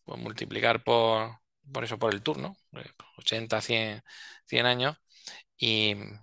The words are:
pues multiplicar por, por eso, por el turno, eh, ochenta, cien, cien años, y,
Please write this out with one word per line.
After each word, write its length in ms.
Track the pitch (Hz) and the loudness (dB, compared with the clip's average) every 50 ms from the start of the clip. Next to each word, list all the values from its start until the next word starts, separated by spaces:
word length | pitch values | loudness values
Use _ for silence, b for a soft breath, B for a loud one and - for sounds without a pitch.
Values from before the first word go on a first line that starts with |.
| _ | _
pues 160 | - - 117 | -14 -12 -8
multiplicar 640 | 117 110 110 - - 104 - 107 117 117 117 113 - | -8 -8 -8 -8 -8 -6 -2 2 4 4 4 4 4
por, 540 | - 120 117 113 113 113 110 110 113 113 - _ _ _ _ _ 143 135 | 4 4 6 6 4 4 2 0 -2 -8 -14 _ _ _ _ _ -10 -8
por 120 | 120 117 | -6 -4
eso, 140 | 113 117 107 | -4 -2 0
por 160 | 117 110 107 | 2 2 2
el 80 | 101 110 | 0 -2
turno, 340 | 156 151 135 131 185 196 - _ _ - | -4 -4 -4 -6 -8 -10 -14 _ _ -16
eh, 120 | - - - - - - - _ | -16 -16 -16 -18 -20 -20 -20 _
ochenta, 440 | - - - 113 113 113 110 113 110 | -6 -2 -2 -2 -2 -2 -2 -2 -2
cien, 420 | - - 120 113 113 110 107 110 B B B B B B B B B | 0 2 2 2 2 -2 -4 -8 B B B B B B B B B
cien 200 | - 127 120 120 | -2 0 2 4
años, 300 | 123 123 123 123 143 156 - _ B B B B B B B B _ _ | 4 2 2 0 0 -2 -4 _ B B B B B B B B _ _
y, 400 | - - 117 110 107 107 107 104 101 104 101 104 107 | -2 0 2 2 2 2 2 0 -2 -6 -12 -14 -12